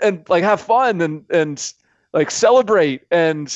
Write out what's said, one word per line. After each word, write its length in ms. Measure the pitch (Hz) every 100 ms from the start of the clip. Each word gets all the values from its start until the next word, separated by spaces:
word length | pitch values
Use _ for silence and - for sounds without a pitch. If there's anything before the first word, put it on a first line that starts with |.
and, 260 | 208 180 -
like, 160 | 180
have 160 | 202 208
fun 400 | - 233 254 185
and, 240 | 160 156 -
and, 420 | 165 151 143 - - _ _ _
like, 180 | 160 151
celebrate 760 | - 220 254 214 202 151 135 -
and 360 | 170 160 156 143